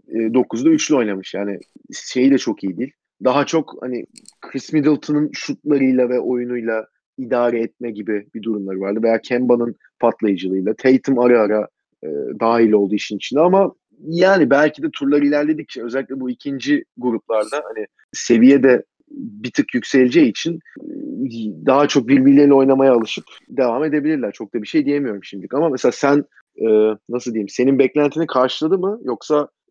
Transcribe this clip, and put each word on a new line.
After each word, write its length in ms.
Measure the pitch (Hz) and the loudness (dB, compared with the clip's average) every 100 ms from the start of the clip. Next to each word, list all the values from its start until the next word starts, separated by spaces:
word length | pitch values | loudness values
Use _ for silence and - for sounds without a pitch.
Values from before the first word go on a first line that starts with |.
| - | -8
e, 260 | 113 110 | -4 0
dokuzda 360 | 123 - 113 151 | 0 0 0 2
üçlü 260 | 151 - 143 | 2 2 0
oynamış. 380 | 107 95 92 | 0 -6 -8
Yani 260 | 98 101 98 _ - - | -8 -6 -8 _ -20 -20
şeyi 380 | - - 127 135 | -18 -6 0 2
de 60 | 131 | 2
çok 260 | 120 101 | 0 -6
iyi 140 | 95 87 | -6 -6
değil. 160 | 131 _ _ - | -10 _ _ -4
Daha 220 | 127 139 143 | 0 0 0
çok 300 | 160 - - | -2 -4 -12
hani 240 | 127 120 - - - _ | -10 -10 -12 -20 -20 _
Chris 320 | - 135 - | -12 -12 -4
Middleton'ın 560 | 156 147 147 - 147 151 | 0 0 0 -2 -2 -2
şutlarıyla 760 | - - 131 151 139 131 127 123 | -6 -10 -8 -2 0 2 2 0
ve 100 | 123 | -2
oyunuyla 680 | 123 123 123 123 113 110 107 _ _ - | -2 -4 -4 -6 -4 -6 -8 _ _ -14
idare 420 | 120 123 120 117 | -4 -2 0 -2
etme 320 | 113 - 120 | -4 -8 -12
gibi 360 | 104 104 104 104 | -10 -6 -6 -6
bir 80 | 113 | -10
durumları 380 | 110 104 98 95 | -6 -6 -6 -6
vardı. 200 | 98 110 | -4 -2
Veya 180 | 113 113 | 0 0
Kemba'nın 540 | - 123 123 120 120 - _ - | -2 -2 2 0 0 -8 _ -2
patlayıcılığıyla. 720 | 117 - 107 92 92 95 95 | -2 0 -2 -2 -2 -4 -4
Tatum 460 | 110 131 131 - 123 | 0 2 2 2 2
ara 220 | 123 120 | 4 4
ara, 260 | 104 107 - _ _ _ | 4 0 -4 _ _ _
e, 40 | 78 73 64 - | -10 -8 -8 -2
dahil 320 | 117 117 110 | 0 4 4
oldu 240 | 104 98 104 | 4 2 -2
işin 220 | - 104 | -6 -10
içine 220 | - 135 | -4 0
ama 340 | 180 196 190 - _ _ 151 | 4 4 0 -4 _ _ -6
yani 420 | 170 185 190 127 | 0 2 4 4
belki 340 | 139 151 147 | 4 2 -2
de 40 | 151 | -10
turlar 280 | - 139 143 | -4 0 2
ilerledikçe 600 | 143 147 151 151 139 127 | 2 0 -2 -4 -6 -12
özellikle 360 | 117 131 131 135 | -6 -6 -6 -8
bu 100 | 127 | -8
ikinci 560 | 120 143 135 131 147 - 120 | -8 -10 -8 -2 -2 -4 -6
gruplarda 680 | 123 113 - 110 107 147 | -4 -4 -2 -4 -2 -6
hani 240 | 110 113 101 _ _ | -8 -12 -12 _ _
seviye 500 | - - 117 127 139 | -10 0 6 8 8
de 200 | 131 123 - _ _ | 6 4 0 _ _
bir 400 | - - 104 117 | -16 -16 -12 -8
tık 220 | - - | -4 -4
yükseleceği 560 | 123 - 131 127 160 131 | -4 0 2 4 4 2
için, 260 | - 165 165 | 0 -8 -8
e, 300 | _ - - - - - 127 117 107 80 104 | _ -20 -16 -14 -12 -8 -8 -8 -10 -4 2
daha 220 | 135 143 | 2 4
çok 200 | 139 117 | 2 2
birbirleriyle 460 | 139 135 139 143 | 4 6 6 6
oynamaya 400 | 135 135 135 135 | 6 4 4 4
alışıp 320 | 120 107 - - - _ | 4 0 -10 -14 -20 _
devam 340 | 131 123 120 | -2 -2 0
edebilirler. 480 | 156 147 147 151 110 | -2 -2 -2 -2 -4
Çok 220 | - 104 | -8 -10
da 80 | 117 | -8
bir 60 | 104 | -2
şey 180 | 160 139 | -2 0
diyemiyorum 380 | 143 131 101 | -2 -4 -8
şimdilik 300 | - 98 95 | -12 -16 -6
ama 160 | 139 165 | -2 -2
mesela 220 | 123 123 | 0 -2
sen, 340 | - 139 147 - _ _ - | 0 0 0 -2 _ _ -4
e, 40 | 113 107 110 107 - | 2 4 2 -2 -8
nasıl 240 | 120 123 | -8 -6
diyeyim, 160 | 110 98 | -6 -8
senin 300 | - 131 135 | -2 0 2
beklentini 480 | 131 151 147 156 165 | 2 2 0 -2 -2
karşıladı 500 | 127 127 - 156 190 | 0 0 -2 -2 -2
mı 220 | 190 226 | -4 -6
yoksa, 440 | 135 113 - 147 143 _ _ | -8 -8 -2 -2 -2 _ _